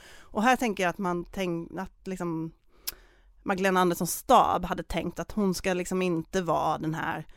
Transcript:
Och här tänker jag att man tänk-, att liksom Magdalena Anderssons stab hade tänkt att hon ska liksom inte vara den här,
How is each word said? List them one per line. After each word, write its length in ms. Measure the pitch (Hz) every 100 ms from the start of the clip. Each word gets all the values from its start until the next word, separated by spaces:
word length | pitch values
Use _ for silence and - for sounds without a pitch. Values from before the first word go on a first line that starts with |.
| - -
Och 220 | - -
här 140 | 226 254
tänker 260 | 247 196
jag 80 | 180
att 80 | 170
man 260 | 185 175
tänk-, 540 | 175 - 185 170 170 -
att 280 | 185 - -
liksom 460 | 185 175 160 160 - _ - - - - _ _ -
Magdalena 360 | - 190 196 185
Anderssons 320 | 180 170 170
stab 500 | - - 240 - 170
hade 180 | 175 175
tänkt 360 | - 175 170 -
att 140 | 170
hon 220 | - 196
ska 200 | 180 196
liksom 280 | 180 175 190
inte 400 | 185 165 160 190
vara 360 | 170 147 147 156
den 160 | 156
här, 320 | 160 - 160 156